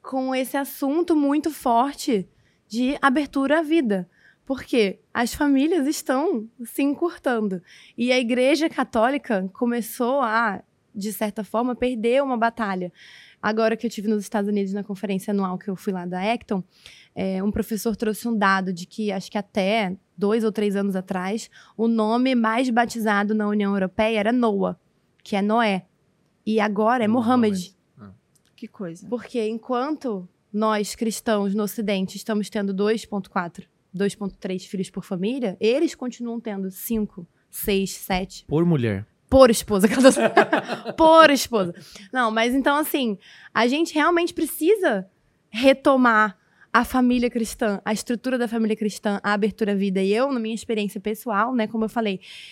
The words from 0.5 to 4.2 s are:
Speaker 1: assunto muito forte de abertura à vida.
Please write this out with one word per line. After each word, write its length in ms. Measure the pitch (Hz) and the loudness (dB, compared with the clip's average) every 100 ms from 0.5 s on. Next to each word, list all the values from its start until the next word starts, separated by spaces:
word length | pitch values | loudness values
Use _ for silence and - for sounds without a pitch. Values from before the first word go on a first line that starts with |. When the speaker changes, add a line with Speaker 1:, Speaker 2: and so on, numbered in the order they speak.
| 277 | -4
Speaker 1:
assunto 580 | 277 - 277 311 349 | -6 -4 -2 0 2
muito 360 | 311 277 302 311 | 2 4 2 -2
forte 760 | 285 262 233 277 285 - 214 175 _ _ _ _ | -4 0 2 2 -2 -2 -2 -2 _ _ _ _
de 300 | 220 254 285 | -2 -2 2
abertura 580 | 277 269 277 277 269 311 | 2 2 0 -2 2 0
à 20 | |
vida. 480 | 302 330 247 190 175 _ | 2 0 2 -2 -4 _